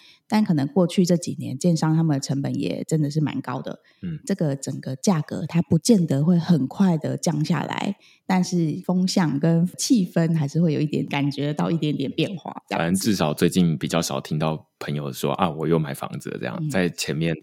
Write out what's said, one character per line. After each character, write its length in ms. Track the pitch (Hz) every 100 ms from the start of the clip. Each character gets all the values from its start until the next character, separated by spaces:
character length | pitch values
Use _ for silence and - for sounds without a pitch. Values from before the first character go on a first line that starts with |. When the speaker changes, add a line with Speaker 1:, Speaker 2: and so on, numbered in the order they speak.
| - _ _
Speaker 1:
但 160 | 214
可 100 | 208
能 120 | 156 143
过 180 | 196
去 220 | 170 - 170
这 100 | 170
几 200 | - 139
年 180 | 120 131
建 200 | 180 160
商 180 | 160
他 80 | 160
们 140 | 165 139
的 40 |
成 220 | - 135
本 100 | 135
也 300 | 127 - - -
真 120 | 160
的 80 | 143
是 120 | 151
蛮 200 | 139 -
高 220 | 127 127
的。 160 | - - _ _
Speaker 2:
嗯。 160 | 180 151 -
Speaker 1:
这 80 |
个 220 | 196 156 135
整 240 | - 139
个 160 | 143 131
价 240 | - 160
格 240 | - 95 160
它 160 | 165
不 160 | - 165
见 260 | - 214
得 200 | 160 135
会 120 | 156 175
很 300 | 160 160 131
快 320 | - 196 156
的 180 | 135 131
降 280 | 180 151
下 180 | 156 147
来， 340 | - - - - _ _ -
但 160 | 185
是 400 | 175 180 160 185
风 220 | - 180 185
向 320 | 196 156 139
跟 260 | 165 165 175 -
气 280 | - 247
氛 320 | 180 175 165 160
还 120 | 143
是 120 | 160
会 120 | 170
有 80 | 139
一 60 | 151
点 200 | 143 147
感 240 | 143 143
觉 240 | 139 147
到 160 | 151 175
一 60 | 165
点 180 | 151 143
点 140 | -
变 240 | - 151 190
化 260 | - - -
这 60 |
样 40 | -
子。 60 |
Speaker 2:
反 0 |
正 100 | 82
至 200 | 95 117
少 180 | 95 78
最 160 | 76 87
近 280 | 95 87 73
比 80 | 78
较 140 | 85
少 180 | 82 67
听 180 | - 76
到 300 | 78 78 - _
朋 160 | -
友 160 | 73 71
说， 200 | 64 73
啊， 180 | 65 92
我 160 | 76 78
又 120 | 80
买 160 | 71
房 240 | 71 - -
子 120 | -
了 80 | -
这 60 |
样。 140 | 62 -
Speaker 1:
嗯。 80 | 156
Speaker 2:
在 200 | 135 90
前 260 | - - 76
面 180 | 82 80